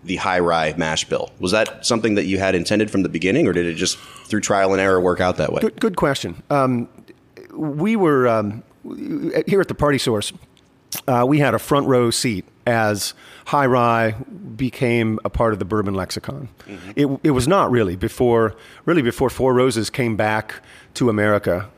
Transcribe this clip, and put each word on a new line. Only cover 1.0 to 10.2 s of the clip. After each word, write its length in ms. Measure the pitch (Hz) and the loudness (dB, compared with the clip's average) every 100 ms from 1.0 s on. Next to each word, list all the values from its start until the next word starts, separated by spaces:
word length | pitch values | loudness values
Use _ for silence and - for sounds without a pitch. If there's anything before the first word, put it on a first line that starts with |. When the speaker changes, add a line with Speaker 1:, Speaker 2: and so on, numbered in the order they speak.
Speaker 1:
bill? 260 | - 71 - - | -4 -4 -6 -6
Was 120 | 90 | 0
that 340 | 107 110 - | 0 0 -4
something 300 | - 117 113 | -4 0 2
that 80 | 101 | 0
you 160 | 92 95 | 0 0
had 160 | 95 | 2
intended 340 | 92 87 107 107 | 0 0 0 2
from 140 | 101 | 0
the 60 | 87 | -2
beginning, 380 | 80 90 127 131 | 0 0 2 2
or 60 | |
did 120 | 87 | 2
it 80 | 87 | -2
just, 220 | 82 113 - - - | -2 -4 -4 -12 -20
through 140 | - 107 | -4 -4
trial 300 | - 101 95 | 0 2 2
and 80 | 95 | 2
error, 180 | 98 92 | 4 4
work 180 | 90 85 | 2 2
out 160 | 92 90 | 0 0
that 140 | 76 | -2
way? 80 | 78 | 0
Speaker 2:
Good, 180 | 220 - | -2 0
good 140 | 226 175 | -4 0
question. 440 | 156 139 101 85 - | -2 -2 -6 -10 -2
Um, 380 | 147 131 123 - - - - _ - - | 0 2 0 -6 -14 -20 -20 _ -20 -16
we 440 | - 156 147 196 226 | -8 -6 -2 0 2
were, 320 | 170 139 123 | 4 4 4
um, 340 | 110 104 110 - _ | 2 0 -6 -16 _
w-, 580 | - - - 156 165 160 | -16 -12 -8 -6 -2 -2
here 140 | - 196 | 0 0
at 80 | 175 | 0
the 80 | |
Party 220 | 120 147 135 | 0 0 2
Source, 340 | - 107 | 0 -2